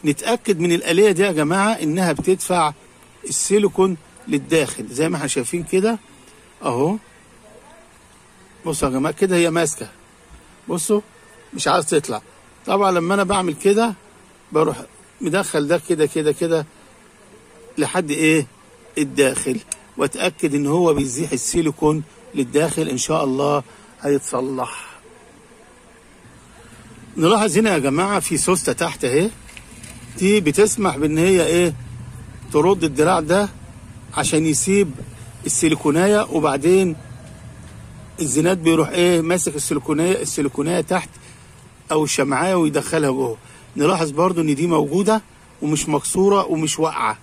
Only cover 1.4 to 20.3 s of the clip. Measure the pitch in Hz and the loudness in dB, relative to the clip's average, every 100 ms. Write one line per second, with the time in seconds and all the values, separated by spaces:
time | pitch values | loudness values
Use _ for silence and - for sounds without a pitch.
1.4 | 151 185 208 226 156 170 180 143 147 185 | 0 2 0 0 -2 0 0 0 0 -2
2.4 | - 180 156 143 - - - - - - | 0 0 0 -4 -20 -20 -20 -18 -8 -6
3.4 | - 202 202 - 190 175 - - - 147 | 0 2 2 2 0 0 -10 -20 -4 -4
4.4 | 135 160 135 - 107 120 160 165 - 139 | 0 0 0 -6 -10 -2 -2 -2 -4 -4
5.4 | 120 175 156 190 214 226 - - - - | -4 -6 -2 0 0 -2 -8 -20 -20 -20
6.4 | - - 147 120 151 214 - - - - | -20 -8 -4 0 0 -2 -8 -20 -20 -20
7.4 | - - - - - - - - - - | -20 -20 -20 -20 -20 -20 -20 -20 -20 -20
8.4 | - - 165 151 139 131 151 151 196 175 | -20 -10 -6 -2 -2 0 -2 0 2 4
9.4 | 170 160 156 - 110 - - - - - | 2 2 0 -4 -12 -16 -20 -20 -20 -20
10.4 | - - - 175 - 208 - - - - | -20 -20 -6 -6 0 0 -2 -20 -20 -20
11.4 | - - - 175 156 160 - 110 - - | -16 -4 0 0 2 0 0 -10 -10 -20
12.4 | - - - 196 196 175 170 202 185 196 | -20 -16 -2 2 2 2 0 0 2 0
13.4 | 180 147 196 208 233 185 - - - _ | -2 0 2 2 0 -4 -16 -20 -20 _
14.4 | - 156 156 - - - - _ 196 180 | -4 0 0 -2 -12 -20 -20 _ -2 -2
15.4 | 190 160 147 170 - 165 147 160 151 147 | -2 -2 0 -2 0 0 0 0 -2 -2
16.4 | 170 165 151 - - - - - - - | 0 -2 -2 -16 -20 -20 -20 -20 -20 -20
17.4 | - - - - 139 185 160 151 156 160 | -20 -20 -12 -4 -2 -2 -2 0 2 2
18.4 | 131 - - - - - 143 131 135 127 | 0 -10 -20 -20 -10 -4 -2 2 2 2
19.4 | - 117 - - - - 143 - 185 | -4 -6 -6 -14 -12 -4 -4 -2 -4